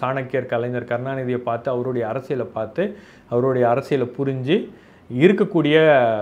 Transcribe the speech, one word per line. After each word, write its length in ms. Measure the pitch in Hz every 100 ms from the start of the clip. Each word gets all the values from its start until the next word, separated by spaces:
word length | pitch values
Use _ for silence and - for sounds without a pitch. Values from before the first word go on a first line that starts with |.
சாணக்கியர் 440 | 127 135 123 135 123
கலைஞர் 380 | 120 120 123
கருணாநிதியை 540 | 117 120 131 135 127 123
பார்த்து, 340 | 123 117 139
அவருடைய 360 | 123 123 123 110
அரசியலை 400 | 120 - 135 113
பார்த்து, 440 | 113 110 - 196 - - - -
அவருடைய 400 | 120 131 127 117
அரசியலை 420 | 123 131 139 123 131
புரிஞ்சு 520 | 139 131 127 208 - - - - - 123
இருக்கக்கூடிய 840 | 180 196 202 170 147 156 160 139 117 107